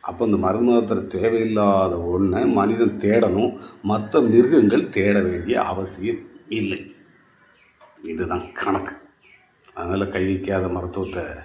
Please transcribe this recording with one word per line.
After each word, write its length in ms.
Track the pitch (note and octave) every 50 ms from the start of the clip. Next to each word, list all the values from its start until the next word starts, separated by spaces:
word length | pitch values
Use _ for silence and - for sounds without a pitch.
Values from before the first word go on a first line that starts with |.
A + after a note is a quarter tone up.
| -
அப்போ 180 | - F2+ - A#2+
இந்த 140 | A2+ G2+ F2+
மருந்து 320 | F2+ F#2 F#2+ A2+ A#2+ A#2+
மாத்திரை 320 | A#2+ A#2 G#2+ G2+ A2 F#2+ - -
தேவையில்லாத 840 | - F#2 F#2+ A2+ A2+ A2+ A2+ A2 A2 G#2 G#2 G2+ G2 F#2+ F#2+ F#2 E2+ E2+ E2+
ஒண்ணை 340 | F2 F2 F#2 G2 F#2+ F2+ G#2+ B2+ - -
மனிதன் 440 | G2+ G2 G#2 A2+ A2+ A#2 G#2 G#2 G#2
தேடணும், 540 | - G2+ G#2 - A2+ G2+ F2+ G2+ A#2 A#2+ - - - - - - -
மத்த 380 | G2 G#2+ G#2+ G#2 - - D#3+ B2+
மிருகங்கள் 640 | A2+ G#2+ A#2 - - E3 D3 A2 G#2 G#2+ G#2 - -
தேட 260 | - G#2 G2 G2+ G2+ G#2
வேண்டிய 360 | F#2 F2+ F2+ F2 E2+ F#2 A#2+ B2+ G2+
அவசியம் 600 | - F#2 F#2 F#2+ F#2 - - F#2 A2+ A#2 - - - - - - -
இல்லை. 320 | G#2 A2 G2+ G2 F2+ D2+ - - - _ - _ _ _ _ _ - _ _ _ _ _ _ _ _ _ - _ _ _ -
இதுதான் 420 | E2 E2 D#2+ F2+ - F2 F2 - - -
கணக்கு. 420 | - - - - - - - - - - - _ _ _ - - _ _ _ _ _ _ - _
அதனால 340 | - E2+ F2 F#2+ G2 G2
கை 180 | F#2+ - F#2 F#2
வைக்காத 420 | F#2+ G2 F#2 F#2 G2 G2 F#2+ F#2 F#2
மருத்துவத்தை 560 | F2 F2+ F2 F2+ F2 G2 F#2 - F#2 F2+ E2 D2 C#2 C#2